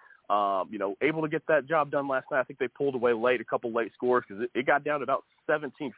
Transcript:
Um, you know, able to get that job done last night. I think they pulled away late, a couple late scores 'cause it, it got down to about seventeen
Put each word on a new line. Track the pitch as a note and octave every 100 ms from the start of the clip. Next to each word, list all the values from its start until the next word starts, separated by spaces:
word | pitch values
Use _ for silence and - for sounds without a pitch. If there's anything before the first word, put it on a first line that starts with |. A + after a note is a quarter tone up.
| - - -
Um, | G2+ G2+ F#2+ F2
you | G#2
know, | G2 F#2+
able | C#3 D#3+
to | D#3
get | D#3 -
that | D#3 C3
job | D#3+ C#3+
done | C#3+ C#3
last | C3 -
night. | C#3+
I |
think | B2 C#3
they | B2
pulled | - C#3+ C3
away | A#2+
late, | A2+ B2 B2
a | A2
couple | C3 A#2
late | A2+ G#2+
scores | - B2 B2 -
'cause | G2+
it, | B2 -
it | D3
got | C#3+
down | D3 D3
to |
about | B2 C3+ - _ -
seventeen | D3+ C#3+ - C#3+